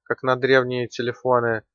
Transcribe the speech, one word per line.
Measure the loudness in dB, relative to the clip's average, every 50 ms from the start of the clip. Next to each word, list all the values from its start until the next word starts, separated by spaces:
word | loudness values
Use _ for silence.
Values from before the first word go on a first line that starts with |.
как | _ -10 -8 -4
на | -2 -2 -2
древние | 0 2 2 4 4 2 0 -2 -4 -6 -6
телефоны. | -6 -6 -6 -6 -6 -4 -2 0 2 2 2 0 -2 -4 -6 _ _